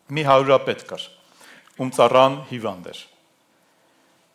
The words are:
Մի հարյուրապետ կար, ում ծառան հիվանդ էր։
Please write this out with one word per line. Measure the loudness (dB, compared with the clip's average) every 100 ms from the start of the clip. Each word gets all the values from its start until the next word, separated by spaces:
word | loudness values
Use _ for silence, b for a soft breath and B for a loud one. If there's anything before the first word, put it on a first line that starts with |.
| -12
Մի | -4 2
հարյուրապետ | 2 4 2 0 -8 -10
կար, | -16 -18 _ B B B B B B
ում | -6 2
ծառան | 4 4 4 2
հիվանդ | -12 -10 -10 -10 -14
էր։ | -20 -20 _ _ _ _ b b b b b b b b